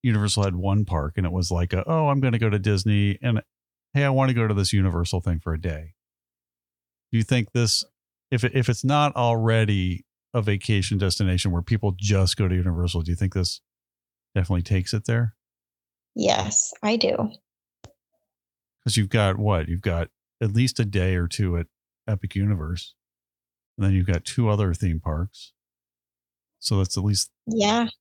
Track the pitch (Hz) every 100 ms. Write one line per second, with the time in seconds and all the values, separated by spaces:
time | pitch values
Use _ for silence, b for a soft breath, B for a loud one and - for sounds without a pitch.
0 | 123 110 104 104 98 90 98 98 101 82
1 | 73 90 90 90 85 87 87 90 92 160
2 | 151 139 135 113 113 104 101 101 95 101
3 | 101 98 123 110 - _ _ _ _ 139
4 | 143 131 135 120 110 101 95 104 95 85
5 | 85 92 90 82 82 80 87 78 80 _
6 | _ _ _ _ _ _ _ _ _ _
7 | _ 113 110 127 107 120 117 - - _
8 | _ _ _ 123 117 135 123 117 131 147
9 | 147 135 120 117 113 113 107 101 92 90
10 | - _ _ 120 104 101 - 104 92 101
11 | 95 - 98 90 101 87 87 110 104 92
12 | 98 101 92 - 98 92 90 85 87 85
13 | 82 85 95 95 87 - _ _ _ _
14 | _ _ _ - 90 90 87 95 92 110
15 | - 117 117 - _ _ _ _ _ _
16 | _ - - - 208 - - - 214 226
17 | - - 214 - _ _ _ _ - _
18 | _ _ _ _ _ _ _ _ - 113
19 | 101 113 101 98 104 92 78 87 101 85
20 | 82 _ _ _ 113 104 127 - 107 101
21 | 92 90 87 - 98 87 82 _ _ _
22 | - 104 95 98 101 98 76 85 - _
23 | _ _ _ _ _ _ _ - 98 98
24 | 90 85 - - 113 104 98 82 95 80
25 | 80 78 92 - - _ _ _ _ _
26 | _ _ _ _ _ _ - 101 95 -
27 | 101 98 - _ - 220 202 226 233 -